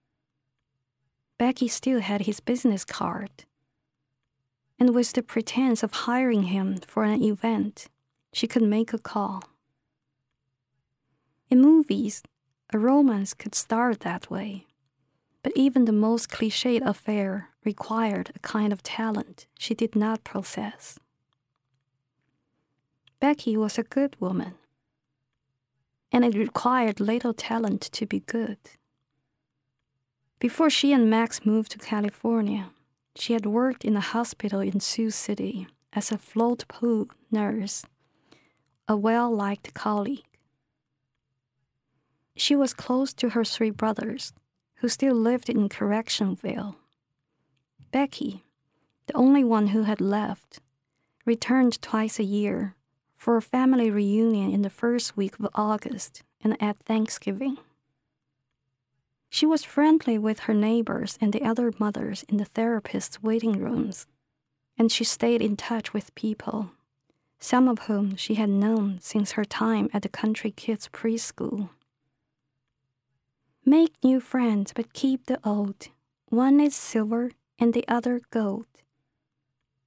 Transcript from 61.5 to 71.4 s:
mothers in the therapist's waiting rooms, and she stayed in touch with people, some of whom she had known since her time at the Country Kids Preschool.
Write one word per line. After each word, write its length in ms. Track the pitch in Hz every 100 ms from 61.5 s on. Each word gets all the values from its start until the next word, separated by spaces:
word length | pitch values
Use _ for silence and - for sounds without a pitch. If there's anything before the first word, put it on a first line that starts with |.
| 226 240 -
mothers 440 | 214 - 214 196
in 120 | - 208
the 80 |
therapist's 800 | 208 - 226 226 - 196 - -
waiting 360 | 220 226 220 196
rooms, 480 | 190 247 214 - - _ _ _ _ _ _ -
and 140 | 226
she 120 | -
stayed 380 | 226 - 233 240
in 140 | 214 202
touch 360 | - 226 -
with 220 | 214 -
people, 560 | - 220 214 - 214 185 _ _ _ _ _ _ -
some 280 | - 254 254
of 140 | 226
whom 340 | - 202 202 190
she 180 | -
had 160 | 220 208
known 500 | 196 208 226 202 185
since 320 | - 214 202
her 120 | -
time 460 | 208 - 220 220 202
at 100 | 202
the 60 | 196
Country 420 | - 220 214 214
Kids 360 | - - 220 -
Preschool. 840 | - 226 226 - -